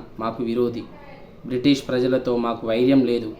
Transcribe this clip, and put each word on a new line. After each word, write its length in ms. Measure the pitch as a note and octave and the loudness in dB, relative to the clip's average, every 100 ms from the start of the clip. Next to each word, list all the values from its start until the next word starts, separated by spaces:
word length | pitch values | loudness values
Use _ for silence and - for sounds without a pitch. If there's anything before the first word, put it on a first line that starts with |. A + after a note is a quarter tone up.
| - - | -10 -6
మాకు 240 | A2+ A2+ | -6 -4
విరోధి, 400 | A#2 A#2 A#2+ A#2 - - - - - - - | -4 0 -2 -2 -10 -16 -20 -20 -20 -18 -8
బ్రిటిష్ 420 | B2+ C#3+ C3+ - | 0 2 2 0
ప్రజలతో 500 | B2+ B2+ B2+ B2 A#2+ | 0 2 2 0 0
మాకు 300 | A#2 A2+ A2+ | -2 -2 -2
వైర్యం 380 | A2+ C3 C3+ A#2+ | 2 4 4 4
లేదు" 300 | A#2+ A2 - | 0 -2 -10